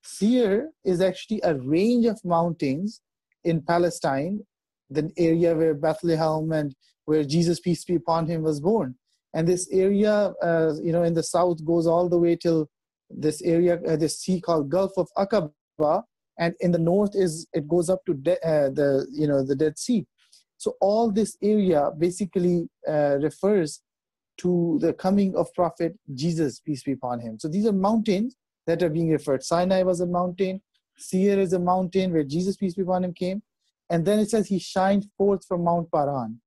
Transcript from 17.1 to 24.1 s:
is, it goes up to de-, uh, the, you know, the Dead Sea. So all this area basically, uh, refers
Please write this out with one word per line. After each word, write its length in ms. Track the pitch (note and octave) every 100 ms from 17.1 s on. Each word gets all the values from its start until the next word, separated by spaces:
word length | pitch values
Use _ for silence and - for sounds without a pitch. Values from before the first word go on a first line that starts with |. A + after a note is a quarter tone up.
| G3+
is, 320 | F#3 D#3+ -
it 140 | D#3+ D3
goes 220 | F3 E3+
up 160 | F#3 -
to 80 |
de-, 300 | C#3+ C#3+ F3+ E3
uh, 240 | D#3 C#3
the, 380 | C3+ C#3+ C3+ -
you 160 | G3 D3+
know, 160 | C#3
the 120 | C3+ C#3
Dead 220 | D#3 D3+
Sea. 260 | - A#3 C3+ _ _ - _ _
So 200 | A3 -
all 300 | F#3+ G#3+ A#3
this 240 | G3+ G3+ -
area 500 | G3+ G#3+ F#3 D3+ C#3+ D3+
basically, 720 | E3+ F3 G3 F#3+ F3 F3 E3+ _ -
uh, 300 | D#3 C#3+ C#3
refers 600 | D3+ - G3 G#3 D#3 - _ _ _